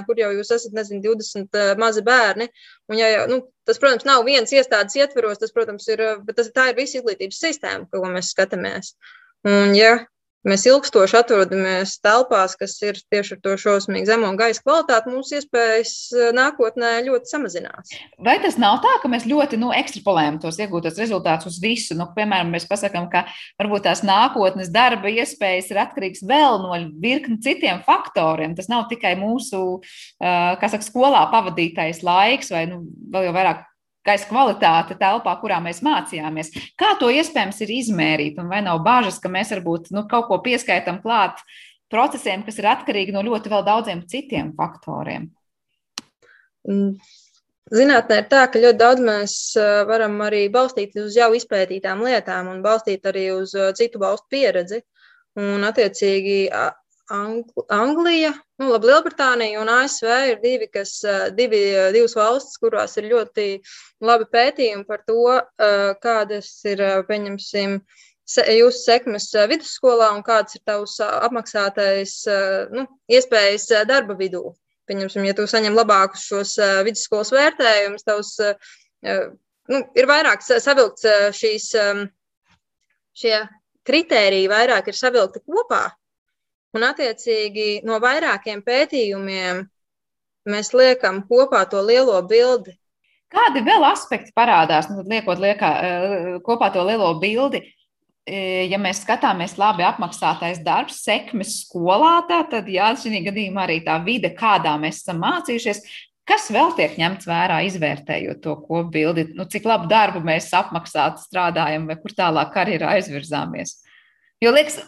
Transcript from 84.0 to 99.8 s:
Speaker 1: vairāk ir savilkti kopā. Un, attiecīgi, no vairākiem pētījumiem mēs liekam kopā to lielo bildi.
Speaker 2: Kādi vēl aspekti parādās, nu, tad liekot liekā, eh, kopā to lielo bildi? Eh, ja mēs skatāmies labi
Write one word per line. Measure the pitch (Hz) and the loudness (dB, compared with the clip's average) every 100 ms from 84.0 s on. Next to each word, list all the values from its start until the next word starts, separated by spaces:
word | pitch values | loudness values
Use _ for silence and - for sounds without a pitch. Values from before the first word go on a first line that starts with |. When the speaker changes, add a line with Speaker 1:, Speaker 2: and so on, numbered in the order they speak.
| 339 254 202 190 190 | 4 2 4 2 2
Speaker 1:
vairāk | 214 247 208 202 | 2 4 2 -2
ir | |
savilkti | 190 254 240 190 - - | -4 0 2 0 -4 -4
kopā. | 381 480 - - _ _ _ _ _ _ _ _ 220 | -4 -2 -2 -2 _ _ _ _ _ _ _ _ -2
Un, | |
attiecīgi, | 247 294 254 226 240 220 214 208 214 208 220 | -2 -2 -4 -4 -2 -2 -2 -4 -4 -4 -4
no | 220 | 0
vairākiem | 247 294 311 202 220 208 | 0 0 -2 -4 -6 -8
pētījumiem | 220 254 302 277 208 196 196 190 185 180 190 _ _ _ _ _ _ _ 208 | -2 0 0 0 -2 -4 -6 -6 -4 -6 -8 _ _ _ _ _ _ _ -6
mēs | 208 208 254 | -6 0 4
liekam | 262 254 196 190 | 6 4 0 -2
kopā | 196 240 269 233 190 | 2 2 4 2 2
to | 202 | 0
lielo | 208 247 262 190 180 | 2 4 4 2 2
bildi. | 226 247 240 185 - _ _ _ _ _ | 4 4 2 -4 -20 _ _ _ _ _
Speaker 2:
Kādi | 381 453 269 | 2 4 4
vēl | 240 427 277 | 4 4 4
aspekti | 403 - 226 - - | 2 -4 -8 -4 0
parādās, | 240 175 160 156 156 | 4 4 4 2 0
nu, | 196 | -8
tad | 190 | -6
liekot | 220 208 175 | -4 -2 0
liekā, | 196 208 180 147 | 0 2 0 0
eh, | 180 175 190 190 175 180 | -2 -2 -2 -4 -6 -6
kopā | 202 233 277 | -4 0 0
to | 285 | 0
lielo | 185 226 180 160 | 0 0 0 0
bildi? | 196 226 277 226 - _ _ _ _ _ - | -2 0 -2 -4 -10 _ _ _ _ _ -10
Eh, | 196 190 185 185 | -6 -4 -2 -2
ja | 196 | -2
mēs | 190 190 - | -2 -4 -2
skatāmies | 240 262 185 170 - | 0 0 0 -4 0
labi | 208 180 | 0 2